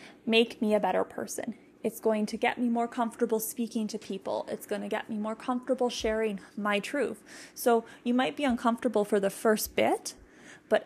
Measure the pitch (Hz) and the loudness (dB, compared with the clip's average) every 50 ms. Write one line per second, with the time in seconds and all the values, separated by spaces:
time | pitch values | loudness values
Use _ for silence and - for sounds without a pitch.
0 | - - - - - 226 226 226 233 233 - - 226 208 214 208 196 185 190 185 | -20 -20 -18 -8 -2 4 4 4 4 4 0 -2 0 2 2 2 2 2 2 0
1 | - - - - 226 - - - - 233 - - - - - - - 220 220 - | 0 -2 -4 -8 -8 -8 -6 -8 -8 -8 -10 -12 -16 -20 -16 -6 -6 -6 -4 0
2 | - 220 214 214 214 208 233 208 247 240 - - 247 240 233 233 233 233 - 254 | 0 0 2 2 0 -2 -2 0 0 0 0 0 0 0 0 0 -2 -2 -2 -2
3 | 233 220 - - 240 233 220 220 220 - - - 233 220 - 226 214 202 - 208 | -2 -2 0 -2 0 0 0 0 -2 -4 -4 -6 -6 -4 -2 -4 -4 -4 -6 -8
4 | - - 196 190 - - 104 107 - - 220 208 - - 208 202 208 202 214 214 | -8 -8 -8 -6 -4 -4 -4 -4 -4 -6 -8 -8 -6 -6 -6 -6 -4 -4 -4 -6
5 | - - 226 208 208 220 226 - - - 254 247 - - 254 - 247 240 - - | -4 -6 -6 -4 -4 -4 -6 -6 -4 -4 -4 -2 0 -2 0 2 2 0 0 -2
6 | - 220 220 220 220 220 202 196 - - - 214 202 208 208 208 202 - - 294 | -2 0 0 0 0 0 -2 -4 -10 -12 -8 -4 0 0 0 0 0 -2 -2 0
7 | 220 - 220 - - - - - - - - - - 247 233 233 226 - - - | 0 -2 -4 -8 -14 -20 -18 -18 -18 -18 -8 0 4 4 4 4 2 -2 -14 -6
8 | - 240 240 254 262 - 285 - 294 262 233 240 - 233 233 - - 247 214 208 | -2 0 2 2 2 0 0 0 0 2 2 2 2 0 0 2 0 2 2 2
9 | 208 208 220 202 196 196 - - - 226 214 208 - - - - 220 - - 466 | 2 4 2 2 2 0 -2 2 4 4 4 4 2 -2 0 2 4 4 2 0
10 | - - - - - - - - - - - - _ - 214 - - | -2 -10 -12 -14 -20 -20 -20 -20 -20 -20 -20 -12 _ 2 2 2 2